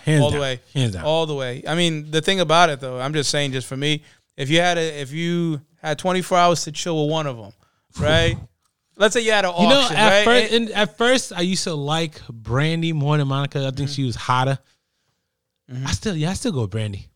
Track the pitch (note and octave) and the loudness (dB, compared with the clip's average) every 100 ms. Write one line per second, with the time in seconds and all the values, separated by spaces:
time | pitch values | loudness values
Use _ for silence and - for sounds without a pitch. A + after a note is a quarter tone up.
0 | - D#3 D3 D3 C3+ B2 _ C#3+ A#2+ F#2 | 0 4 4 2 -4 -6 _ -2 -2 -2
1 | D3+ D#3+ D#3 C#3+ B2+ B2+ - E3 F3 D#3 | -2 0 0 -4 -6 -8 -4 0 0 -2
2 | D3+ D#3 D3+ F#3+ D#3+ D#3+ E3+ C#3 C3 B2+ | -4 -2 0 0 4 4 4 2 -8 -6
3 | C3+ D#3 C3+ D3 C#3+ C3 - C3+ D3 D3+ | -4 -2 -2 0 -2 -4 -8 -4 -2 -4
4 | _ _ _ - C3+ E3 F3 E3+ D#3+ D3 | _ _ _ -8 0 2 2 0 -2 -6
5 | C3+ D#3 E3+ E3+ E3+ D3 - _ D#3 D3+ | -10 -6 -2 -2 -2 -4 -10 _ -6 -4
6 | F#3 F#3 F3+ F3+ F3 E3+ - D3 F3+ D#3+ | -2 -2 0 4 4 2 -2 -8 -4 -2
7 | D3 D#3+ D3 A#2 G2+ - _ _ _ - | 0 -2 -4 -8 -14 -20 _ _ _ -4
8 | D3+ D#3+ E3 - - _ _ _ _ - | 2 4 2 -2 -8 _ _ _ _ 0
9 | G#3 A#3+ A3+ G#3 F#3+ F3 G#3+ C#4 B3+ - | 2 2 2 2 2 4 6 6 4 2
10 | G#3+ G3+ G#3+ B3 A3 A#3 A3 G#3 G#3 - | 4 6 6 4 4 0 0 -2 -2 0
11 | A#3 B3+ - F3+ F3+ F#3+ G3 D3+ C#3+ D#3+ | 2 2 0 -4 -2 -2 -4 -4 -2 -2
12 | E3 - - A2+ A2 B2 D#3 E3 E3 D#3 | -4 -8 -18 -14 -4 0 0 0 -2 0
13 | C#3 D3+ C#3 C3+ C#3 C#3+ C3+ C3 C#3+ C#3 | 0 2 0 -2 -2 -4 -4 -4 -4 -2
14 | C3 A2+ - B2+ C3 C3+ _ _ _ _ | -4 -2 0 2 2 -2 _ _ _ _
15 | _ _ _ _ _ _ - B2+ C3+ F3 | _ _ _ _ _ _ -14 -10 -6 -4
16 | A3 D#3+ D#3 G3 B3 C#3+ G#2 A2 G#2+ G2 | -2 -2 -2 -4 -4 -2 -4 -4 -6 -8
17 | - | -14